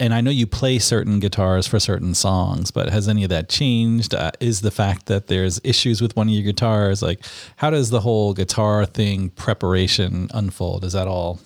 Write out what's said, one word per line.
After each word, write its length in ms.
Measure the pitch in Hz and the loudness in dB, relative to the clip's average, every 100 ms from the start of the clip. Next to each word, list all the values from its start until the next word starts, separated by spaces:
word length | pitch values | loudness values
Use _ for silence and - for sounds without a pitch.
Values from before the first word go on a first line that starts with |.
and 120 | 120 | 0
I 60 | 113 | 2
know 120 | 123 | 2
you 140 | 139 113 | 0 0
play 320 | - 135 127 | 0 0 2
certain 420 | - 113 95 101 | 2 0 2 0
guitars 440 | 98 - 92 92 90 | 0 2 2 2 2
for 140 | 110 | 0
certain 340 | - 90 87 | 0 0 -2
songs. 580 | 85 98 95 92 92 92 | 0 2 2 2 0 -2
But 180 | - - | -2 0
has 180 | 104 101 | 0 2
any 160 | 107 | 0
of 60 | 95 | 0
that 180 | 85 82 | -2 -2
changed? 680 | - 139 117 117 113 110 | -2 0 2 2 0 0
Uh, 180 | - 80 - | -2 -4 -4
is 180 | 117 104 | -2 0
the 100 | 104 | -2
fact 340 | - 98 90 - | 0 0 -2 -2
that 220 | 101 - | -4 0
there's 340 | 92 92 90 | 0 0 -2
issues 380 | - - 123 110 | 0 0 0 0
with 160 | 117 - | 0 0
one 100 | 110 | 0
of 60 | |
your 100 | 107 | 2
guitars, 580 | 101 98 117 107 101 98 | 0 0 0 2 2 0
like, 220 | 87 90 - - - - | -2 -4 -8 -18 -20 -4
how 140 | 151 | 0
does 200 | 156 117 | 0 0
the 120 | 117 | 0
whole 320 | 110 110 104 | 2 2 2
guitar 520 | 95 113 - 107 104 104 | 0 -2 0 2 2 0
thing 440 | - 104 98 92 | 0 0 0 -4
preparation 960 | - - 107 92 92 92 - 90 90 90 | -4 -4 -2 0 2 2 0 0 -2 -4
unfold? 500 | 113 101 - 87 92 | -4 -4 -4 -4 -4
Is 80 | 90 | -4
that 160 | 95 92 | -4 -2
all 320 | 90 87 87 | -4 -4 -8